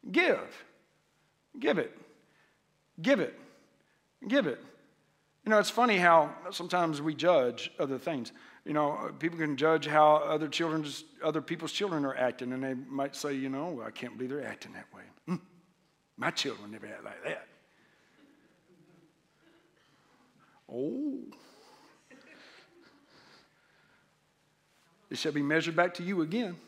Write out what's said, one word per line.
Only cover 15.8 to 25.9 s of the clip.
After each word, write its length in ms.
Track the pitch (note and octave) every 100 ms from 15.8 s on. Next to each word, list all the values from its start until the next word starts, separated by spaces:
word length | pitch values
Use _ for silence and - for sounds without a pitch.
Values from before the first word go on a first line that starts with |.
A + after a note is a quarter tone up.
| _ _ _ -
my 140 | C3
children 400 | - C#3+ G#2 G#2
never 160 | A2 G#2
act 180 | G#2
like 200 | G#2+ G2+
that." 220 | D3+ - - _ _ _ _ _ _ _ - _ _ _ _ F3+ D3+ E3+ E3 _ _ _ D#3+ _ _ _ _ _ _ _ _ _ _ - -
Oh. 460 | A#2+ C#3+ B3+ D4 C4+ - - - - - - - _ _ B3+ A#3 - - - - F4 - _ _ - - - _ _ _ _ _ _ _ _ _ _ _ _ _ _ _ _ _
It 80 | C#3+
shall 140 | D#3+
be 100 | D3
measured 340 | C#3+ D#3 E3 D#3+
back 160 | -